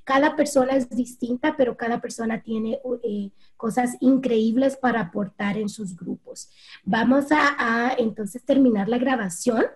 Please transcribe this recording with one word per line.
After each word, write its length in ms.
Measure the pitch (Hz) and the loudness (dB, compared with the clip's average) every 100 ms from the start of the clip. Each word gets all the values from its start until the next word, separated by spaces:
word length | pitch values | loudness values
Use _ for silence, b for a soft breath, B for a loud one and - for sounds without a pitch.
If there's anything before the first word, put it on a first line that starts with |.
| - | 0
Cada 320 | 269 302 294 | 2 2 2
persona 360 | 285 277 254 269 | 2 2 2 0
es 140 | 247 | 0
distinta, 680 | - 240 - 233 247 311 302 | -4 -6 -6 -6 -2 -2 0
pero 180 | 247 226 | 0 0
cada 240 | 233 233 | -4 -4
persona 420 | 233 - 226 226 | -6 -6 -6 -6
tiene, 380 | - 220 220 - 254 240 | -4 -4 -4 -6 -4 -4
eh, 280 | 226 208 202 - - - | -4 -6 -8 -12 -20 -8
cosas 380 | 226 208 247 247 | -4 0 -2 2
increíbles 760 | 254 262 254 226 226 226 269 269 | 2 4 2 2 2 2 0 0
para 240 | 254 233 | 0 0
aportar 560 | 175 208 196 - 202 202 | -2 -6 -6 -4 -4 -4
en 100 | 208 | -6
sus 300 | - 196 175 | -8 -10 -10
grupos. 520 | 185 254 - - - B B B | -10 -12 -12 -20 -20 B B B
Vamos 480 | - 220 226 269 285 | -2 0 4 4 4
a, 240 | 302 285 277 | 4 4 2
a 360 | 240 233 240 | 0 0 0
entonces 500 | - 226 208 208 247 | 0 -2 -4 -8 -6
terminar 440 | - 269 254 208 196 | 0 4 6 4 2
la 100 | 240 | 0
grabación 680 | 254 254 196 170 254 226 453 | 0 0 -2 -2 0 2 0